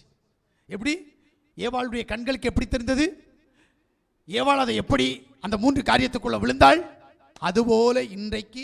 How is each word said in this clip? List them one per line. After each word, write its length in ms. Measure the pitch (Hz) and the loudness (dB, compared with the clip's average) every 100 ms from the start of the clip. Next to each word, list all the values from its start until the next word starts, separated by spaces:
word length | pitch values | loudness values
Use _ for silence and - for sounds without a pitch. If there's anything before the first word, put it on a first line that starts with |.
| _ _ _ _ _ _ - | _ _ _ _ _ _ -16
எப்படி? 220 | 196 277 339 302 _ _ _ _ - | -8 -6 -6 -8 _ _ _ _ -10
ஏவாளுடைய 460 | 220 247 247 233 208 | -6 -4 -6 -6 -8
கண்களுக்கு 400 | 220 240 262 240 | -8 -6 -4 -2
எப்படி 180 | 240 247 | -2 -2
தெரிந்தது? 320 | 254 240 262 311 - _ _ _ _ _ _ _ _ _ _ - 220 | -4 -2 0 0 -4 _ _ _ _ _ _ _ _ _ _ -8 -2
ஏவாள் 220 | 269 277 | 2 2
அதை 120 | 247 214 | 0 -2
எப்படி 260 | 196 262 262 254 - _ 208 | 0 0 0 -4 -14 _ -6
அந்த 100 | 214 | 0
மூன்று 180 | 254 277 - | 2 2 2
காரியத்துக்குள்ள 480 | 247 254 247 240 220 | 2 2 -2 -4 -2
விழுந்தாள்? 360 | 233 269 277 320 349 - - _ _ - 170 | 0 6 6 6 0 -16 -20 _ _ -8 -4
அதுபோல 500 | 190 233 220 233 254 240 190 | 0 2 4 4 2 -4 -8
இன்றைக்கு 460 | 208 214 214 247 | -10 -10 -10 -14